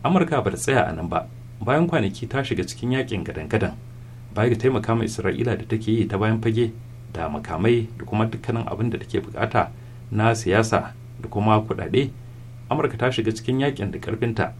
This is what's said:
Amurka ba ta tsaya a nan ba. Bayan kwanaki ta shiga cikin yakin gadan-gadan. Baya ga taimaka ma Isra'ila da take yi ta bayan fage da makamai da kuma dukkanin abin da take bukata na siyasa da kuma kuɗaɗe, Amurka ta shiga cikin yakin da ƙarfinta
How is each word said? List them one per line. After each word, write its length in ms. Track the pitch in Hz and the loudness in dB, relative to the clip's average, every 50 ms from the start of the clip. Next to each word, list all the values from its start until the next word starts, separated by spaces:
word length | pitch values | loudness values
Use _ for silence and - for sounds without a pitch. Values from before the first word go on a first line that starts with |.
| - | 2
Amurka 380 | 135 175 - 175 165 156 135 110 | 4 4 4 4 4 2 2 2
ba 60 | 101 | 0
ta 60 | - - | -2 -2
tsaya 320 | - - 135 127 90 - | 0 2 4 4 4 2
a 20 | 82 | 0
nan 140 | 82 85 85 | -4 -4 -2
ba. 180 | 87 82 - - - - - - - - 107 | -2 -2 -4 -4 -14 -16 -16 -16 -12 -6 0
Bayan 240 | 113 131 151 170 170 | 2 4 4 4 4
kwanaki 400 | 170 160 107 98 95 - - 113 | 4 2 2 0 -2 -4 -8 -4
ta 160 | - 135 135 | -2 -2 -2
shiga 200 | - 113 95 90 | 0 -2 -2 -2
cikin 260 | - - - - 120 | -4 -4 -6 -2 0
yakin 320 | 127 131 131 113 110 98 - | 0 0 0 -2 -4 -4 -4
gadan-gadan. 520 | - 82 - 82 - - - - 85 - - - - - - - - - - - - - | -4 -6 -8 -4 0 0 0 0 0 -2 -6 -14 -16 -16 -16 -16 -16 -16 -16 -16 -8 -2
Baya 140 | 104 107 123 | 2 4 4
ga 60 | 120 | 4
taimaka 400 | 110 113 131 131 120 113 - 113 | 4 4 4 4 4 2 2 2
ma 80 | 117 117 | 2 2
Isra'ila 520 | 110 113 - - 113 113 - 117 123 - - | 0 -2 -2 -2 0 0 0 0 0 0 -2
da 60 | - | -2
take 220 | - 113 113 110 - | -2 -2 -2 2 2
yi 180 | 110 113 101 - | 2 2 2 2
ta 100 | 101 98 | 2 0
bayan 240 | 104 110 110 113 | 2 2 2 2
fage 320 | 113 117 110 113 120 110 110 - - - - - - - - | 2 2 2 4 2 2 0 -8 -14 -16 -16 -16 -16 -10 -8
da 160 | - 82 76 | -6 -4 -4
makamai 580 | 73 73 73 - 85 80 92 113 120 120 110 110 - - | -4 -6 -6 -6 -2 2 4 4 4 4 2 -2 -8 -12
da 60 | - | -10
kuma 200 | - - 107 107 | -2 0 2 2
dukkanin 420 | 117 113 113 - - 113 117 117 - | 2 0 -4 -4 -2 -2 -2 -2 -4
abin 220 | - - 113 120 | -2 -2 0 0
da 80 | - - | 0 -2
take 240 | - - - - - | -6 -2 -2 -2 -2
bukata 460 | - - - 113 113 - 117 90 - - - - - - - - - | -2 -4 -2 -2 2 2 2 2 2 -2 -14 -16 -16 -16 -16 -12 -4
na 220 | - 104 107 113 117 | 0 2 4 4 4
siyasa 580 | 110 - 90 90 107 113 113 - 101 - - - - - - - - | 2 2 4 4 4 4 4 2 0 0 0 -10 -14 -16 -16 -16 -12
da 80 | - - | -12 -6
kuma 320 | - 104 104 107 110 110 | -2 0 4 6 6 4
kuɗaɗe, 480 | 107 - - 113 95 - - 127 143 131 - - - - - - - - - - - - | 4 2 -2 -4 -2 2 2 2 2 2 -2 -10 -16 -16 -16 -16 -16 -16 -16 -16 -4 -2
Amurka 280 | - 151 151 135 110 113 | 0 0 2 0 0 2
ta 140 | 123 127 | 0 0
shiga 200 | 123 - 110 110 | 2 2 0 0
cikin 280 | 110 113 - - 127 131 | -2 -2 -2 -2 0 2
yakin 300 | 139 143 135 - 107 95 | 2 2 0 0 -4 -4
da 80 | 92 92 | -4 -6
ƙarfinta 520 | - - 101 104 - 117 113 107 90 80 - - | -6 -6 -2 -2 0 -2 0 0 -2 -2 -2 -10